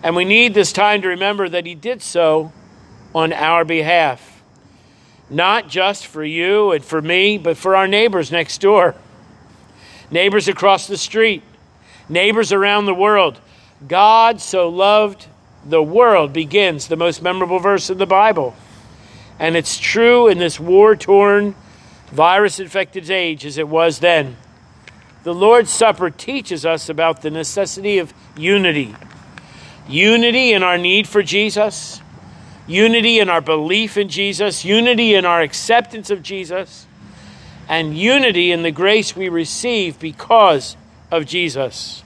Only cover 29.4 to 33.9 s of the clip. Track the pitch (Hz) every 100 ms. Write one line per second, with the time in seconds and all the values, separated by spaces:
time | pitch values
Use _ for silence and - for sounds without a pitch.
29.4 | - - - - - 143 202 233 240 240
30.4 | 247 202 185 175 180 196 208 208 175 190
31.4 | 214 196 214 - - - - - - -
32.4 | - - - 175 220 233 226 226 196 165
33.4 | 151 156 156 202 220